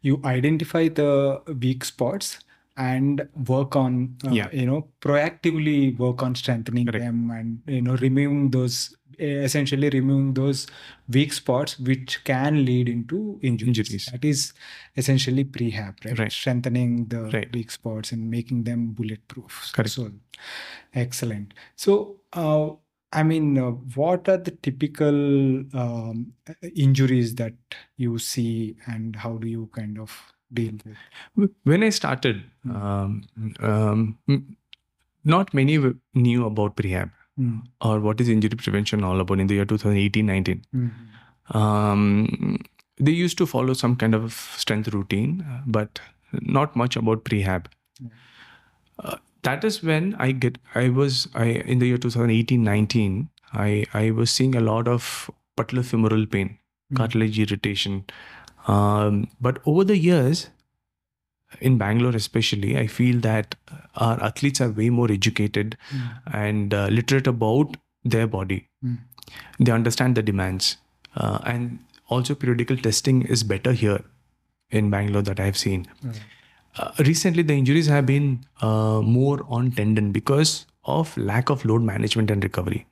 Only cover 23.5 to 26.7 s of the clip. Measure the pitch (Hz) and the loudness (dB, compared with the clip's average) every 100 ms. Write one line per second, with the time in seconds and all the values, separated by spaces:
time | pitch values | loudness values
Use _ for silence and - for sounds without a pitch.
23.5 | 135 127 120 127 123 156 180 180 185 180 | 2 0 -6 -8 -2 0 0 2 0 -2
24.5 | - - 127 151 151 151 143 143 139 135 | -6 -6 -4 -6 0 2 2 2 2 2
25.5 | 131 135 135 120 117 113 113 120 _ - | 0 -4 -6 -4 -4 -6 -8 -10 _ -20
26.5 | 160 175 | -16 -10